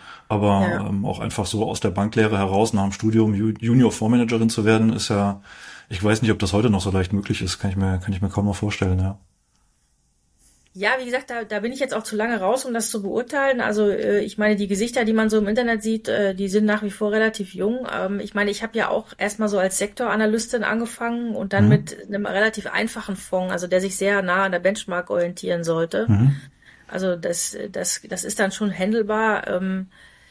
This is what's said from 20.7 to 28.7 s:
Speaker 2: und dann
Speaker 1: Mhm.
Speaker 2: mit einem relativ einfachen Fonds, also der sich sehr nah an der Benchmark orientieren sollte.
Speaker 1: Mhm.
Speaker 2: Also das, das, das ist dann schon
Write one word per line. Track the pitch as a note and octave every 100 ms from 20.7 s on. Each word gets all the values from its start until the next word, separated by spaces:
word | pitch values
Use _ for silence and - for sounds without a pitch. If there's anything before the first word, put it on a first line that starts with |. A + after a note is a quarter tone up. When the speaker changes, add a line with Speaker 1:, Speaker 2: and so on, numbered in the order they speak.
| A3 A#3 - A#3 A#3+ A#3 G#3
Speaker 2:
und | G3
dann | G3+ G#3
Speaker 1:
Mhm. |
Speaker 2:
mit | - - - G3
einem | G3+ G3+
relativ | F#3+ A3 A3 -
einfachen | F#3+ A3+ A3+ G#3 F#3+
Fonds, | - F#3 F#3
also | F3+ F3+
der | F#3
sich | F#3+ F#3+
sehr | G3 G3+
nah | F#3 F#3 G3
an |
der | F3
Benchmark | F3+ G#3+ - F3+ F3+
orientieren | F3 F3 F3 F3+ F3 E3+
sollte. | E3 E3 G3+ A#3
Speaker 1:
Mhm. | G2+ C3 C#3+ - - - - -
Speaker 2:
Also | F#3 F#3+ F3
das, | E3+ E3+ - - G3+
das, | F#3 F3+ - -
das | F#3
ist | - G#3+
dann | G3
schon | - G#3